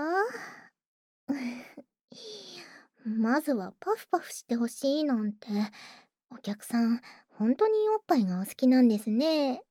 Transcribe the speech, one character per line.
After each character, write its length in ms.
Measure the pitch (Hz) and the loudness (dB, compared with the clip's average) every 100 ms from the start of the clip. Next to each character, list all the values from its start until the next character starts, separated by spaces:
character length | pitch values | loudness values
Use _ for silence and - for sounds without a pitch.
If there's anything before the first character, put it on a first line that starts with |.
| 311 370 453 480 - - - _ _ _ _ _ - | -2 0 -2 -4 -14 -18 -20 _ _ _ _ _ -6
<laughs> 480 | 277 247 247 - - - _ _ - 440 415 - - - - - _ | -6 -6 -10 -14 -20 -20 _ _ -20 -16 -16 -18 -20 -20 -20 -20 _
ま 380 | 220 220 226 277 | -6 0 2 2
ず 120 | 302 | 0
は 200 | 240 185 - | -2 -4 -6
パ 160 | - 453 | -4 -4
フ 120 | - | -2
パ 100 | 349 | -4
フ 120 | - | -4
し 140 | - - | -12 -4
て 100 | 233 | -2
ほ 120 | 233 | -2
し 320 | - 269 294 | -2 -2 0
い 40 | 302 | 0
な 100 | 233 | 0
ん 180 | 208 | -2
て、 140 | 208 - 208 214 - - - _ _ - | -6 -4 -2 -2 -6 -20 -20 _ _ -20
お 80 | - | -12
客 260 | - 208 | -10 -10
さ 160 | - 233 | -4 0
ん、 220 | 226 233 - - _ | 2 0 -4 -20 _
本 260 | - 220 277 | -2 0 2
当 120 | 440 | 2
に 220 | 427 427 | 4 2
お 60 | 427 | 0
っ 60 | - | 2
ぱ 100 | 302 | 2
い 80 | 185 | 2
が 140 | 180 | -2
お 40 | 196 | -6
好 80 | |
き 140 | - 254 | 0 4
な 120 | 254 | 8
ん 60 | 247 | 6
で 120 | 208 | 4
す 100 | 214 | 0
ね。 540 | 220 311 311 277 254 - | 0 2 2 0 -2 -8